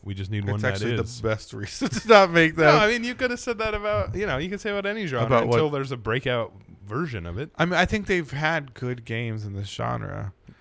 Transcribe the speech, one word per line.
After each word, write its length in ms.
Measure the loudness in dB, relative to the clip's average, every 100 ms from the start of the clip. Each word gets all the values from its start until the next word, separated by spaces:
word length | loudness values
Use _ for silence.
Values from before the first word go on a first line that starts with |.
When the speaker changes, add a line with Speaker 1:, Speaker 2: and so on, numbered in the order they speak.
Speaker 1:
We 100 | -10
just 180 | -8 -6
need 140 | -4 -2
one 100 | -2
Speaker 2:
It's 60 |
Speaker 1:
that 100 | -2 -2
Speaker 2:
actually 180 | -2
Speaker 1:
is. 280 | -2 -4 -4
Speaker 2:
the 60 | -2
best 260 | -2 -6
<laughs> 0 |
reason 360 | -10 -10 -4 -4
to 180 | 0 6
not 240 | 8 8
make 240 | 6 4 6
them. 180 | 6
Speaker 1:
No, 60 | 8
I 60 | 6
mean, 160 | 2
you 100 | -2 -2
could 140 | -2
have 80 | -2
said 160 | -6 -4
that 160 | -4
about, 420 | -4 -2 -2 -2 -4
you 100 | -2
know, 120 | -2
you 120 | -4
could 120 | -6
say 80 | -4
about 140 | -2 -2
any 200 | -4 -2
genre 200 | 0 4
Speaker 2:
About 220 | 4 4
what? 80 | 4
Speaker 1:
until 140 | 2
there's 220 | 0 -4
a 60 | -6
breakout 560 | -2 -2 0 -2 -2 -10 -20 -20 -8
version 380 | -6 -4 -6 -8
of 120 | -8
it. 140 | -6 -2
Speaker 2:
I 80 | 0
mean, 100 | 2
I 100 | 2
think 220 | 0 0
they've 240 | -2 -2
had 420 | -2 -2 -2 -6
good 300 | -8 -6 -6 -6
games 400 | -6 -6 -6 -8
in 80 |
this 140 | -8 -8
genre. 640 | -6 -4 -4 -6 -8 -10 -12 -20 -20